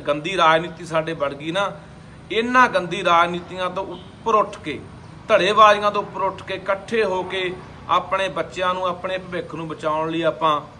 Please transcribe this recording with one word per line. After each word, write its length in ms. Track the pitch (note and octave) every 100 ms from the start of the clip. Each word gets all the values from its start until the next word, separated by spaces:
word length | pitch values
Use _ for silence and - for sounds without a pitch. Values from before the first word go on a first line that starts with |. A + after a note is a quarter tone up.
| D3
ਗੰਦੀ 300 | D3 F#3+ F#3
ਰਾਜਨੀਤੀ 480 | D#3+ D#3+ E3+ - D#3+
ਸਾਡੇ 280 | D#3+ D#3+
ਵੜ 200 | D#3 C#3
ਗਈ 180 | C#3 D#3+
ਨਾ, 200 | F#3 G3 - - - - - -
ਇਹਨਾਂ 360 | G3+ A#3+ B3+ A#3+
ਗੰਦੀ 340 | F3+ F3 G3 F3+
ਰਾਜਨੀਤੀਆਂ 640 | E3+ F3 F3 F3 F3+ F3+
ਤੋਂ 160 | F3+ F#3+
ਉੱਪਰ 480 | F3+ - - A3+ G#3+
ਉੱਠ 220 | - -
ਕੇ, 160 | D#3 B2 - - - - -
ਧੜੇਬਾਜ਼ੀਆਂ 640 | G3+ F#3 A3 G#3+ G#3 G#3
ਤੋਂ 100 | G#3
ਉੱਪਰ 200 | F#3 F#3
ਉੱਠ 200 | F#3+ F#3+
ਕੇ, 100 | -
ਇਕੱਠੇ 500 | F#3 F#3+ G3 - A3+
ਹੋ 180 | G3+ F#3
ਕੇ 300 | F3+ F#3+ F3+ F#3 - - -
ਆਪਣੇ 380 | F3 F3+ F#3+ F#3+
ਬੱਚਿਆਂ 420 | E3 D#3+ F3+ F#3
ਨੂੰ, 140 | F#3 F#3
ਆਪਣੇ 300 | F3+ F#3+ F#3
ਭਵਿੱਖ 360 | F3+ F3 D#3+ D#3+
ਨੂੰ 120 | D#3+
ਬਚਾਉਣ 420 | D3+ D#3 D#3 D#3+
ਲਈ 100 | E3
ਆਪਾਂ 360 | D#3+ D#3 D#3+ D3 - -